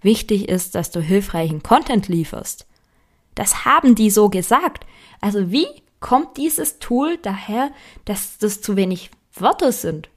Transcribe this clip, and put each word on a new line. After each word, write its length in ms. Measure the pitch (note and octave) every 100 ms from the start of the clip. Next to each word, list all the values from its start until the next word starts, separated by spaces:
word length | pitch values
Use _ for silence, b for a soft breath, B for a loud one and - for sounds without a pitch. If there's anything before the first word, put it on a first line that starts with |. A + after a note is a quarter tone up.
Wichtig 480 | G3 A3 - G#3 G3+
ist, 260 | F3+ F3+
dass 160 | - E3
du 100 | F3
hilfreichen 600 | D#3 G3 G3+ E3+ E3 D#3
Content 460 | - B3 - A#3 -
lieferst. 580 | E3+ D#3+ - - - _ _ _ _ _ _ _
Das 320 | - G3 - -
haben 280 | D4 C#4+
die 160 | G#3+ G#3+
so 200 | G3+ G#3
gesagt. 560 | F#3+ F3 B3 F4 - b b b b
Also 300 | G#3 G3+ F3+
wie 160 | A#3 F4+ - _ _
kommt 380 | - B3+ E4 -
dieses 400 | D#4+ - D4+ -
Tool 400 | - A#3+ D4 E4+
daher, 520 | G#3+ G3 - G#3+ C#4 C#4 B B -
dass 320 | G3+ - -
das 240 | G#3 G3+
zu 140 | - G3
wenig 340 | F#3+ F3+ - _ _
Wörter 380 | - - A4 D4+
sind? 360 | - - D#3 D#3